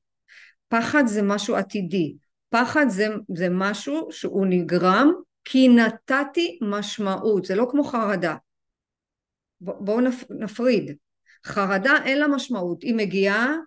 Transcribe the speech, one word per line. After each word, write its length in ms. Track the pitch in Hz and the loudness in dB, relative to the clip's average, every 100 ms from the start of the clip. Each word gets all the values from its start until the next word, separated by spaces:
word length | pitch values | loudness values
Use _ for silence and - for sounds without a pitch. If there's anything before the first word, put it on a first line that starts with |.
| _ _ _ - - _ - | _ _ _ -20 -20 _ -4
פחד 340 | 233 233 294 240 | -2 0 2 2
זה 160 | 208 | 2
משהו 320 | 202 202 - | 0 0 -2
עתידי. 600 | 202 196 208 170 190 147 - _ _ _ | -4 -4 -6 -4 -2 -4 -6 _ _ _
פחד 340 | 233 247 311 269 | 0 2 2 2
זה, 200 | 190 214 214 214 170 | 0 -2 -4 -8 -4
זה 120 | 180 | -2
משהו 580 | 185 196 208 277 311 320 | 0 -2 -4 -6 -6 -6
שהוא 360 | - - 202 190 | -8 -4 0 2
נגרם 640 | 180 160 175 185 202 294 370 - _ | 0 0 2 4 4 4 2 -4 _
כי 240 | - 262 262 | -2 4 8
נתתי 880 | 240 226 226 - 269 285 349 339 - | 8 6 0 -2 -2 -2 -2 -4 -4
משמעות. 840 | 208 202 208 - 202 185 220 196 | -6 -4 -6 -6 -4 -2 0 0
זה 100 | 185 | 0
לא 120 | 190 247 | -2 0
כמו 140 | 285 | 0
חרדה. 520 | 285 233 208 190 165 151 _ _ _ _ _ _ _ _ _ _ _ _ | 0 -2 -2 -2 -4 -6 _ _ _ _ _ _ _ _ _ _ _ _
ב-, 240 | 185 - | -12 -8
בואו 160 | 202 226 | -2 0
נפ-, 260 | 254 247 - | 0 -2 -8
נפריד. 640 | - 214 - 254 208 143 143 _ _ _ _ - | -10 -8 -2 2 2 0 -10 _ _ _ _ -8
חרדה 480 | 208 196 196 254 294 | -2 0 0 2 2
אין 140 | - 277 | 2 0
לה 100 | 294 | 2
משמעות. 540 | 277 269 214 180 170 | 0 -4 -4 -4 -4
היא 120 | - | -2
מגיעה, 600 | 226 208 190 196 214 254 320 | -2 0 2 2 2 0 -2